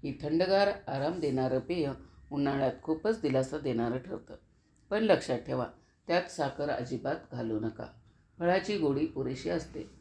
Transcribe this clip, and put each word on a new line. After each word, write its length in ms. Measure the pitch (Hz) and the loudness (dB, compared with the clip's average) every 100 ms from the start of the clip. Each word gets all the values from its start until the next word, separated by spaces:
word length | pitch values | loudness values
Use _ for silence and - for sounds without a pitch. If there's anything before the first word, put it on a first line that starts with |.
ही 140 | 143 - | -8 -6
थंडगार, 500 | 151 160 185 196 202 - - | 0 2 4 6 4 2 -4
आराम 320 | 139 143 180 | -2 -2 0
देणारं 400 | 147 131 131 131 | 0 2 2 2
पेय 320 | 131 175 143 131 - - - | 0 0 0 -2 -12 -20 -8
उन्हाळ्यात 400 | 147 143 139 135 123 | 0 0 2 0 0
खूपच 380 | - 156 208 220 | -2 0 0 0
दिलासा 360 | 151 131 131 156 | 2 2 2 -2
देणारं 400 | 139 117 117 123 | -2 0 0 -2
ठरतं. 380 | 127 - - 117 _ _ _ _ _ | -6 -12 -12 -20 _ _ _ _ _
पण 140 | 208 | 0
लक्षात 360 | 220 175 - 123 | 4 4 4 -4
ठेवा, 260 | - 127 123 - _ _ - | -2 -4 -4 -8 _ _ 0
त्यात 160 | 175 | 0
साखर 460 | 175 - 139 - 147 | 0 -2 -2 -2 -2
अजिबात 460 | 135 123 123 135 151 - | -2 -2 -4 -4 -4 -6
घालू 280 | 120 117 110 | -6 -2 -2
नका. 260 | 110 - - - - _ _ - | -4 -6 -14 -14 -20 _ _ -2
फळाची 380 | 170 185 190 208 | 2 2 2 0
गोडी 280 | 151 139 156 | 2 2 0
पुरेशी 440 | - 131 131 170 | -2 -4 -4 -2
असते. 400 | 175 - 151 - - | -4 -4 -12 -12 -16